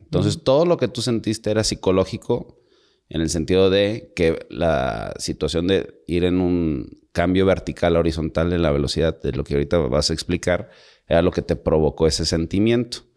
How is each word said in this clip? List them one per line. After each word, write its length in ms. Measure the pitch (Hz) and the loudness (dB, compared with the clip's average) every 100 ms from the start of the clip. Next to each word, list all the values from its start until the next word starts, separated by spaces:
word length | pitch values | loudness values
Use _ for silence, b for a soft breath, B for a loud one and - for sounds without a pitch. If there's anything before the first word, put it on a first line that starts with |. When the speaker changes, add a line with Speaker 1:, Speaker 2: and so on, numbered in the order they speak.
Speaker 1:
Entonces, 320 | - 151 95 151 | -4 0 0 0
Speaker 2:
Ujú. 80 | |
Speaker 1:
todo 220 | - 139 175 | 2 2 2
lo 100 | 156 | 0
que 100 | 117 | -2
tú 140 | 117 | -2
sentiste 480 | 123 113 113 107 104 | -2 -2 -2 -4 -2
era 140 | 107 | 0
psicológico 960 | 107 - 95 92 92 113 - 120 - - b b b b - | 0 -2 2 2 0 -4 -4 -4 -6 -20 b b b b -8
en 120 | 80 | -4
el 80 | 80 | -2
sentido 400 | 80 78 92 95 | -2 0 4 4
de 420 | 98 101 110 - - | 4 0 -2 -8 -2
que 300 | 82 80 - | 0 0 -6
la 600 | 65 82 71 64 55 50 - | -2 0 0 -2 -4 -8 -8
situación 480 | - - 76 82 87 | -8 -4 -4 -2 0
de 300 | 95 - - - | 0 -2 -10 -4
ir 180 | 85 | 0
en 160 | 90 90 | 2 2
un 600 | 90 87 80 67 - - _ | 2 2 0 -2 -6 -16 _
cambio 320 | - 87 92 95 | -2 2 4 4
vertical 480 | 85 - - 85 85 | 2 -2 -2 2 2
a 40 | |
horizontal 540 | 82 78 78 80 85 | 2 -2 -2 -2 0
en 80 | 87 | 2
la 80 | 80 | 2
velocidad 480 | 71 67 76 80 - | 2 0 0 -2 -2
de 120 | - | -4
lo 120 | 64 | -4
que 120 | - 71 | -2 -2
ahorita 240 | 71 87 | 0 0
vas 320 | 65 69 76 | 0 0 -2
a 20 | |
explicar 560 | 82 - 90 - 85 - b b b - | -4 -4 -4 -2 -2 -4 b b b 0
era 160 | 82 | 2
lo 80 | 87 | 2
que 100 | 85 | 0
te 140 | - 80 | -2 -4
provocó 500 | - 78 76 - 80 | 0 2 2 2 2
ese 180 | - | 2
sentimiento, 760 | 80 82 82 95 110 120 120 - - | -2 -2 0 0 2 2 -2 -8 -16